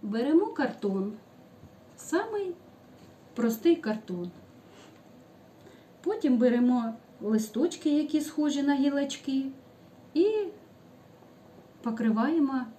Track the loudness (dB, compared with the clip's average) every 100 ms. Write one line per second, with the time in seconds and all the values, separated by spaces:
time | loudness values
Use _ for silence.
0 | -4 -2 4 4 2 -2 -4 -2 -4 -2
1 | -4 -8 -18 -20 -20 -20 -20 -20 -20 -20
2 | -4 -2 -2 -4 -6 -8 -16 -20 -20 -20
3 | -20 -20 -16 -2 -2 2 2 2 0 -6
4 | -6 -8 -8 -12 -20 -20 -20 -20 -20 -20
5 | -20 -20 -20 -20 -20 -20 -20 -20 -20 -10
6 | -6 -2 2 4 4 4 4 2 -2 -10
7 | -18 -10 0 0 0 0 -2 0 0 0
8 | 0 -2 -2 -2 0 0 0 2 2 0
9 | -2 -6 -4 -2 -4 -10 -20 -20 -20 -20
10 | -6 2 2 2 -2 -8 -20 -20 -20 -20
11 | -20 -20 -20 -20 -20 -20 -20 -10 -8 0
12 | 2 2 2 2 2 0 -6